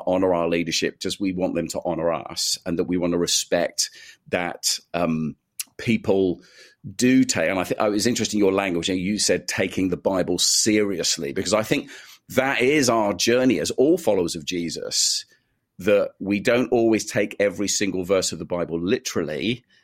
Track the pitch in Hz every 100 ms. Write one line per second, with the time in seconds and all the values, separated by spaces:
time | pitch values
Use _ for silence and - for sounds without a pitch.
0 | - 92 92 87 85 87 82 - - -
1 | 95 - 98 90 90 85 82 - 87 80
2 | 85 80 - 82 - - 92 82 85 90
3 | 87 87 85 - - 87 - - - -
4 | - - - 92 87 - - - - 85
5 | 87 80 78 - _ - - - - 113
6 | - 98 95 87 - - - _ - 98
7 | 127 131 127 95 80 95 90 - 107 104
8 | 110 117 107 107 98 95 98 85 90 92
9 | 92 104 - 90 - - 98 - 92 87
10 | 101 92 87 87 - - 110 107 104 87
11 | 82 - 71 80 87 104 107 143 - -
12 | - - - 131 131 117 127 151 123 113
13 | 104 - 113 123 131 87 78 - 139 180
14 | 113 98 85 87 73 90 82 76 - -
15 | - - - _ _ _ _ - 107 101
16 | - - 98 101 107 120 127 120 113 110
17 | - - 104 - 101 92 98 - 101 92
18 | 90 95 90 82 87 87 80 85 87 120
19 | - 110 73 76 95 123 _ _